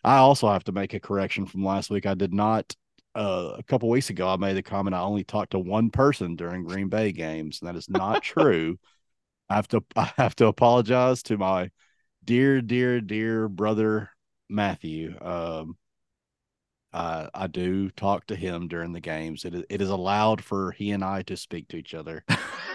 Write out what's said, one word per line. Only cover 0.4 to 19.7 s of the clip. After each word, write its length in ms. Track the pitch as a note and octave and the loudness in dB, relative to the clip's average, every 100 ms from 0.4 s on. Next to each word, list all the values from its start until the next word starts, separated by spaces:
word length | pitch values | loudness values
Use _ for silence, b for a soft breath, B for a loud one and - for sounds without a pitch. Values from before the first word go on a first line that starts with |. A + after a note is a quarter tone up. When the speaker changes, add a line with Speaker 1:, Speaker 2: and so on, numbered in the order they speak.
| A2 | 4
Speaker 1:
have 140 | G2 | 2
to 80 | - | 0
make 220 | F#2+ G2 | -4 -4
a 60 | G#2 | -6
correction 460 | - G2 F#2+ - F#2+ | -4 -2 -2 -4 -6
from 180 | F#2+ | -4
last 260 | F#2+ G2 - | -2 -2 -2
week. 160 | G2+ G2 | -2 -2
I 80 | |
did 180 | F#2+ G2 | 0 0
not, 400 | G2 G#2+ A2 - - _ _ _ | 2 2 2 -2 -12 _ _ _
uh, 400 | - G#2 F2+ F2 - | -4 -2 -2 -4 -8
a 40 | |
couple 240 | - B2+ A2+ | -2 0 4
weeks 220 | B2 - | 2 2
ago, 180 | F#2 F2+ | -2 0
I 80 | F#2 | 2
made 180 | G2 G2 | 0 -2
the 60 | |
comment, 320 | - G2 G2 | -2 -2 -2
"I 60 | F2+ | -2
only 240 | F#2 G#2 | -2 -2
talked 280 | F#2+ G#2+ F#2+ | -2 -4 -2
to 60 | F#2+ | -4
one 320 | F2+ G#2+ A2+ | 0 2 2
person 460 | - C3+ C#3 F2+ E2+ | 4 4 2 -4 -6
during 280 | E2+ F2+ | -6 -6
Green 240 | E2+ F#2+ G2 | -6 -6 -2
Bay 240 | G#2+ A2 | 0 0
games," 480 | D#2 D#2+ D#2+ D#2 - | -2 -6 -6 -8 -10
and 80 | E2 | -10
that 80 | E2+ | -10
is 120 | - | -4
not 320 | - F3+ A3+ | -2 0 -2
Speaker 2:
<laughs> 20 | |
Speaker 1:
true. 560 | - - D3+ F2 D#2+ F#2+ _ _ _ _ _ _ - | -2 2 4 4 0 -4 _ _ _ _ _ _ -2
I 60 | G2+ | -2
have 120 | G2+ | 0
to, 160 | A2+ - | -2 0
<laughs> 60 | - | -2
I 160 | F#2+ - | 0 2
have 180 | B2 - | 0 6
to 100 | A2+ | 4
apologize 720 | - B2 B2 G#2+ B2+ B2+ B2+ | 6 6 6 4 4 4 2
to 140 | - G#2+ | -2 -2
my 320 | F#2+ F#2+ F2+ - _ _ _ _ | 0 0 -2 -8 _ _ _ _
dear, 380 | - A#2+ C3+ C3+ | 0 4 4 4
dear, 380 | A#2 B2 B2 B2 | 2 0 2 0
dear 480 | G2+ G#2+ A2+ A2+ A2 | -2 -2 0 0 -2
brother 600 | F#2 G#2+ A2 A2 G#2+ G2+ _ _ _ - | 0 0 2 2 2 -2 _ _ _ -6
Matthew. 680 | G#2 G2+ E2 E2 D#2 D#2+ - | 0 0 -2 -8 -8 -8 -10
Um, 540 | F2 F2 E2+ D#2+ D#2+ E2+ _ _ _ _ _ _ _ _ _ _ _ | -6 -6 -4 -6 -10 -14 _ _ _ _ _ _ _ _ _ _ _
I, 360 | F#2 E2+ D#2+ D#2 | -8 -6 -6 -8
I 120 | - F#2+ | -8 -6
do 440 | F2+ F2+ F#2+ G2 | -2 -2 0 -2
talk 360 | - G2 G2 - | -2 0 0 -2
to 100 | D#2+ | -6
him 300 | F2+ F2 E2+ | -6 -6 -6
during 240 | E2+ E2+ | -6 -6
the 80 | E2+ | -8
games. 440 | E2 D#2 D#2+ D#2 | -8 -6 -6 -8
It 100 | F2+ | -8
is, 100 | F2 - | -10 -6